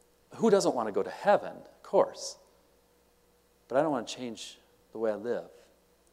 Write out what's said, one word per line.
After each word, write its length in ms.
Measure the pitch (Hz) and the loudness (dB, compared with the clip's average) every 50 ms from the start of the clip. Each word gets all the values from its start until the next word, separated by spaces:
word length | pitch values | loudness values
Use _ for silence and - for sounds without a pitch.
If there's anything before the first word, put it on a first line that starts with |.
| _ _ _ _ _ _ - | _ _ _ _ _ _ -6
"Who 120 | - 196 233 | 2 4 6
doesn't 280 | 196 196 180 160 123 | 6 6 4 2 0
want 100 | 123 110 | 0 -4
to 60 | 107 | -2
go 100 | 98 101 | -2 -2
to 80 | 92 90 | -4 -4
heaven? 460 | - - - 196 202 - 92 90 - | -6 -2 2 4 4 4 2 -4 -12
Of 260 | - - - _ _ | -14 -18 -20 _ _
course. 560 | - - 202 185 - - - - - - - _ _ _ _ _ _ _ _ _ _ _ _ _ _ _ _ _ _ _ _ _ _ _ _ _ _ | -8 2 4 4 4 4 -2 -12 -12 -14 -14 _ _ _ _ _ _ _ _ _ _ _ _ _ _ _ _ _ _ _ _ _ _ _ _ _ _
But 120 | - 120 135 | 0 0 2
I 40 | |
don't 80 | 160 160 | 2 2
want 160 | 143 120 107 | 0 -4 -4
to 80 | - - | -6 -10
change 460 | 131 127 120 110 - - - - _ _ _ _ _ _ _ | -10 -10 -12 -10 -12 -14 -16 -18 _ _ _ _ _ _ _
the 60 | - 110 | -8 -4
way 120 | 113 110 | -2 -2
I 60 | 104 | -2
live. 340 | 104 110 120 110 87 85 - - - _ _ _ _ _ _ _ _ _ _ | -4 -4 -4 -4 -4 -6 -10 -18 -20 _ _ _ _ _ _ _ _ _ _